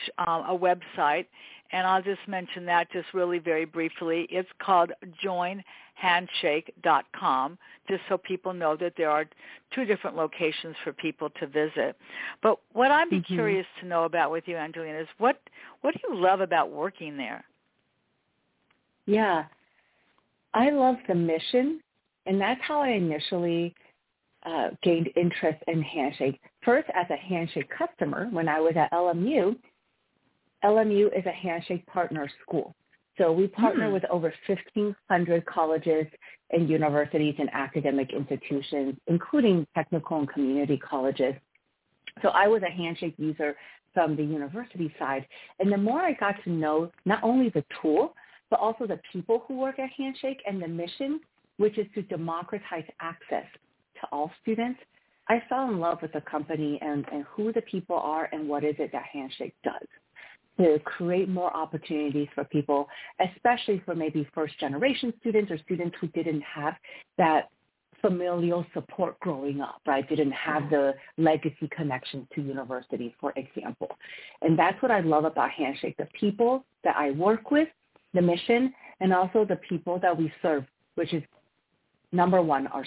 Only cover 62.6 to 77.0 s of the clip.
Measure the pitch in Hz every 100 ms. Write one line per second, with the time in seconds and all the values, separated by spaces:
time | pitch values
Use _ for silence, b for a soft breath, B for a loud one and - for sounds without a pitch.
62.6 | 147 143 143 B B B 185 - 240 240
63.6 | - 190 185 165 156 156 143 - 151 -
64.6 | 143 143 262 247 240 - 233 214 202 160
65.6 | - 175 175 - 160 165 170 151 - 151
66.6 | 147 180 B B B - 165 151 - _
67.6 | _ _ _ _ 208 180 180 175 170 175
68.6 | 170 160 131 - 175 - 185 139 143 143
69.6 | 135 - - 135 135 151 139 135 160 151
70.6 | 147 151 139 135 B - 160 156 156 -
71.6 | 151 - 151 127 - 139 127 - 139 135
72.6 | 123 127 - 127 120 - 143 - 131 -
73.6 | - 123 - - B B B B 160 160
74.6 | 170 190 254 214 160 151 156 156 127 -
75.6 | 135 139 - - - - 208 208 240 262
76.6 | - _ 165 -